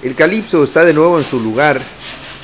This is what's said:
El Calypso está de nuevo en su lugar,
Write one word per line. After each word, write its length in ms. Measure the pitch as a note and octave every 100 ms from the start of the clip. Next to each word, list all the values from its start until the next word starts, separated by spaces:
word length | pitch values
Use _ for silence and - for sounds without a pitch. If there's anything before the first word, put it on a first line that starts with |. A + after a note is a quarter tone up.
El 140 | C3+ C3
Calypso 480 | D#3+ G#3+ G3+ E3+
está 200 | C#3+ -
de 100 | E3+
nuevo 260 | D3+ E3 F3
en 60 | C#3
su 140 | B2+
lugar, 420 | A2 A2 D3 C3 B2+ - - - - -